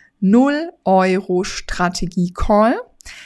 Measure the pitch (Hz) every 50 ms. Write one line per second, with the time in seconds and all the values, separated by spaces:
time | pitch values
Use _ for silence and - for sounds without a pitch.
0 | _ _ _ _ 196 190 208 240 262 285 285 294 330 339 - _ _ 185 190 190
1 | 185 185 185 190 190 - 180 180 196 - - - - - - - 180 175 180 -
2 | 180 170 - 185 175 180 - - - - 214 208 220 233 311 453 508 - _ _
3 | _ - - - -